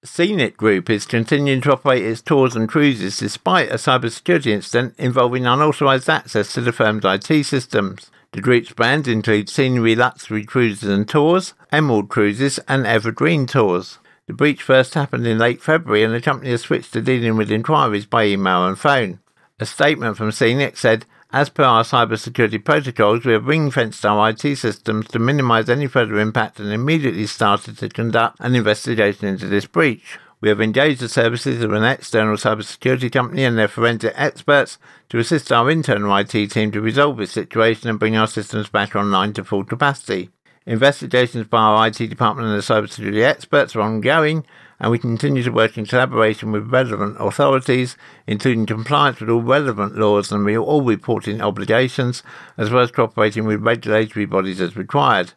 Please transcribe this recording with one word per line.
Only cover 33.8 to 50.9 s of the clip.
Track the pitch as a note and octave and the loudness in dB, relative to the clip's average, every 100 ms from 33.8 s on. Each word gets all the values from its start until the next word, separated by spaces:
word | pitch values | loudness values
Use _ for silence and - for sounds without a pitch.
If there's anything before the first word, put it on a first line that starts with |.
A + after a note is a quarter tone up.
| A#2 A#2 A2+ - | -2 0 -4 -2
experts | D3 - - C#3+ B2 - _ - _ | -4 -4 2 2 2 -6 _ -20 _
to | A#2+ | -4
assist | A2+ D#3+ - | 0 -2 2
our | A#2+ B2 | 2 2
internal | D#3+ D3 G#2 G#2 | 0 0 0 2
I | G2 | 0
T | G2+ A2 G2+ | 0 -2 -2
team | - G#2+ | -2 -2
to | G#2 | -2
resolve | A2 C3 D3 B2+ | -2 2 2 0
this | G2+ | -6
situation | - F#2+ A2+ A2+ A2 A#2 | -6 -6 0 2 0 -4
and | G#2+ | -2
bring | A2 A2 | 0 2
our | A2 | 0
systems | - G#2 G#2+ G#2 | -2 -8 -8 -4
back | G#2+ G2+ | -2 -2
online | G#2 G2+ G2 G2+ | -2 0 0 0
to | G#2 | -4
full | F#2+ G2+ | -4 -4
capacity. | G2 A#2+ D3 C3+ - F#2+ F#2 _ _ _ - | -4 -2 -2 -2 -6 -6 -6 _ _ _ -6
Investigations | A2+ C#3 C#3 - B2 B2 A#2+ G#2+ | 2 2 2 -2 0 0 -2 -2
by | A#2 | 2
our | A2 G#2+ | 4 4
I | A2 | 2
T | G#2 A#2 | -2 -8
department | - A#2+ G#2 A2+ | -2 -2 0 -4
and | G#2 | -4
the | |
cybersecurity | G2 A2 G#2 - G#2 G#2 | 0 0 0 -8 -4 0
experts | B2 D3 - D3 - | 2 0 0 0 0
are | A2+ | -2
ongoing, | G#2+ A2 A2 D#3 D3+ D#3+ - - - _ | -2 -2 0 2 2 -2 -6 -18 -20 _
and | G#2 | -2
we | A#2 | -2
continue | B2 A2+ C#3+ C3+ | -2 -2 -2 0
to | B2 | 0
work | A2+ A2 - | 2 0 0
in | G#2 | -2
collaboration | B2+ B2+ B2 A2 G#2+ G#2+ | 0 0 2 2 0 -4
with | G#2+ G#2+ | -6 0
relevant | B2+ B2+ G#2 G2+ - | 0 0 -2 -6 -4
authorities, | G#2 - C#3+ C3+ B2+ B2+ B2+ - - - - | -6 0 2 2 0 -2 -2 -8 -20 -20 -8
including | G#2+ C3 A#2 A2 | -4 0 0 -2
compliance | A2 A2+ C#3+ C#3+ B2 | -4 -2 2 2 0
with | A2 | 0
all | A#2 | 0
relevant | A#2 C3+ C#3+ G#2 G2+ G#2 | 2 0 0 -2 -4 0
laws | G#2+ G#2 G2 | 2 2 2
and | G#2+ | -2
re-, | G2+ A2 | 0 0
all | A2 D3+ | 0 0
reporting | C3 | 2